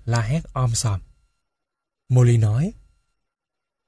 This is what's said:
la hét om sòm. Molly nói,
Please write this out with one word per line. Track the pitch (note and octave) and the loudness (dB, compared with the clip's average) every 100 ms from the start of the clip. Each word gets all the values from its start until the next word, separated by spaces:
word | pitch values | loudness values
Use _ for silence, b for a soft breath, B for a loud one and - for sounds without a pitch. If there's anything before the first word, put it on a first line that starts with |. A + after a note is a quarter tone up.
la | - A#2 | -4 -2
hét | A2 D#3 D#3+ | -2 -4 -4
om | C3+ B2+ | -4 -2
sòm. | A2+ A#2 F#2+ - _ _ _ _ _ _ _ _ _ - | -2 -2 -4 -8 _ _ _ _ _ _ _ _ _ -2
Molly | B2+ A#2+ A#2 | 2 4 4
nói, | A2 A2 F3 - - _ _ _ _ _ _ _ _ _ | 2 0 -4 -6 -20 _ _ _ _ _ _ _ _ _